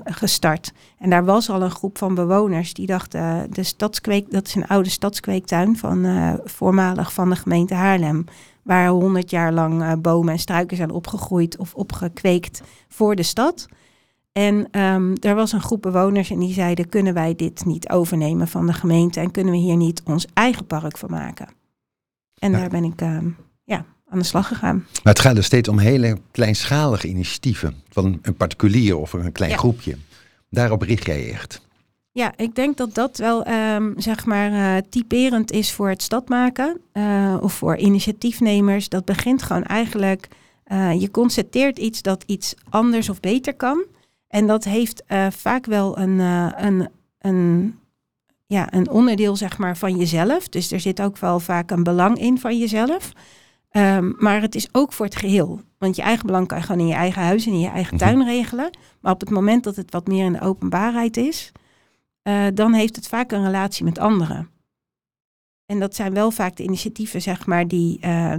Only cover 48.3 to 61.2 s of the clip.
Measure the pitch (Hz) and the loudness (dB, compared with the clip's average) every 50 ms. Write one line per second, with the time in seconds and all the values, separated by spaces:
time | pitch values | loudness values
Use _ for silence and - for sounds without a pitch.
48.3 | _ _ _ _ 202 190 - - - 185 180 - - 220 247 247 214 196 214 202 | _ _ _ _ -2 -2 -2 0 0 0 0 2 4 4 4 4 4 2 0 0
49.3 | 202 196 208 180 - - 196 180 180 175 - 190 185 175 180 165 170 160 170 226 | 0 -2 -4 -6 -6 -4 -4 -4 -4 -4 -4 -2 0 0 0 0 0 0 2 2
50.3 | 302 370 - - - 190 170 - - 185 - 190 180 202 202 202 196 - 196 180 | 0 0 -2 -4 -6 -6 -4 -4 -6 -4 -2 -4 -2 -2 -2 -4 -4 -2 -2 -2
51.3 | 175 175 170 - 175 175 170 - 180 175 170 170 175 180 180 208 233 - - 247 | 0 -2 -2 -2 -4 -4 -2 -2 0 0 2 2 2 4 4 2 2 2 2 0
52.3 | 254 247 - 226 233 233 233 220 220 214 233 269 330 381 - - - - - - | 0 0 0 -2 -2 0 0 0 0 0 0 0 -2 -4 -6 -10 -16 -20 -20 -20
53.3 | - _ _ _ _ _ _ _ - 208 202 196 196 190 175 190 - - 208 208 | -20 _ _ _ _ _ _ _ 2 4 4 4 4 4 2 0 0 2 2 2
54.3 | 202 214 214 220 - 226 - - - 254 285 - - - 214 202 - - 214 190 | 2 2 0 -2 -2 -6 -6 0 0 0 0 0 -2 -6 -6 -6 -4 -4 0 2
55.3 | 202 196 147 143 - - - _ _ _ 196 190 180 - - 208 233 226 - 196 | 2 2 2 0 -4 -10 -12 _ _ _ -2 -2 -2 0 0 0 0 0 0 -2
56.3 | 185 185 185 180 160 175 165 - 190 175 170 165 156 - 175 185 185 196 175 175 | 0 0 0 -2 -4 -6 -4 -2 0 0 2 0 0 0 0 -2 -2 0 0 2
57.3 | 196 220 220 233 190 165 175 190 - 190 175 165 - - 185 202 240 262 262 233 | 2 2 2 0 0 0 0 0 -2 -4 -4 -2 0 2 2 4 4 4 4 2
58.3 | 240 247 226 - 240 240 294 359 - _ _ _ _ _ - 190 185 185 202 202 | 0 -2 -2 -4 -4 -6 -6 -6 -8 _ _ _ _ _ -2 -2 -2 0 -2 -2
59.3 | 214 190 196 208 233 247 233 208 196 - 175 - - 175 170 190 190 190 190 185 | 0 2 4 4 4 2 2 -2 -6 -8 -10 -8 -8 -6 -2 0 0 2 2 0
60.3 | 175 - - 190 190 - 185 185 175 180 208 240 233 240 233 226 226 226 | 0 0 -2 -2 -2 -2 -4 -2 -2 0 0 0 0 0 -2 0 0 -2